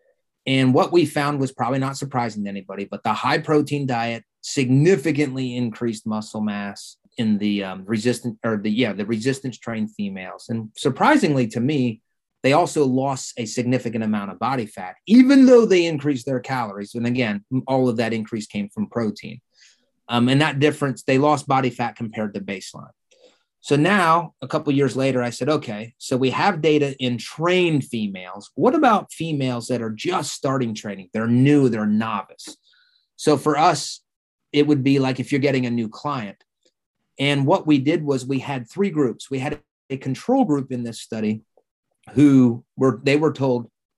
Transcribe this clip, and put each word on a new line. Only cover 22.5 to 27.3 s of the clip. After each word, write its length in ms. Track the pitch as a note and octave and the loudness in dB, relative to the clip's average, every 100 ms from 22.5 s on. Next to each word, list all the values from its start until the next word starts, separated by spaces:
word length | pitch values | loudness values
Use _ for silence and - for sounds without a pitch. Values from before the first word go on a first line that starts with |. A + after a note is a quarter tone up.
| F#2+ - - - _ _ _ _ _ _ _ | -10 -12 -18 -20 _ _ _ _ _ _ _
So 160 | - C#3+ | 0 2
now, 600 | E3 G3+ E3 E3+ E3 _ | 4 4 4 2 0 _
a 60 | B2+ | -6
couple 240 | D#3 D3+ | -4 0
years 240 | C#3 C#3 A#2 | 0 0 0
later, 260 | C3+ B2+ | 0 0
I 100 | A#2+ | -2
said, 180 | - B2+ | -4 -2
"Okay, 440 | D3+ C#3+ G#2 A#2+ - | -2 -4 -10 -12 -16
so 180 | - C3 | -4 0
we 140 | C3 | 0
have 320 | A2+ F#3 E3+ | 2 0 2
data 340 | D#3 D3+ C#3 C3+ | 2 2 2 -2
in 200 | B2+ A#2+ | -4 -4
trained 680 | - | -8